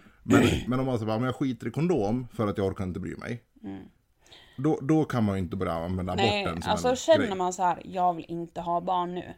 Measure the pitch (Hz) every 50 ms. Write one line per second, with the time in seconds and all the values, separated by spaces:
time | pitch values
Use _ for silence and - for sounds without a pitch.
0 | - - - _ - - 143 139 - - - - - - 123 131 131 135 123 107
1 | 110 107 110 110 127 127 123 - 147 131 123 - - 127 - 139 156 180 180 127
2 | 101 101 117 127 127 120 - - 110 101 101 107 98 95 92 - 98 92 85 90
3 | 90 85 - - - - 120 120 - _ _ _ - - 98 95 98 - _ _
4 | _ _ _ _ _ - - - - - - - 131 156 156 - 135 135 156 156
5 | 143 - - 123 110 104 98 95 92 80 - 95 92 87 82 82 82 90 92 92
6 | 90 92 - - 196 - - 202 196 - 82 - - - 214 170 175 247 254 247
7 | - 320 320 208 208 214 196 185 180 180 180 - 185 175 165 - - - 180 185
8 | 180 180 175 165 - - 170 170 170 165 - - 165 175 175 175 175 185 185 180
9 | 175 175 180 180 - - 170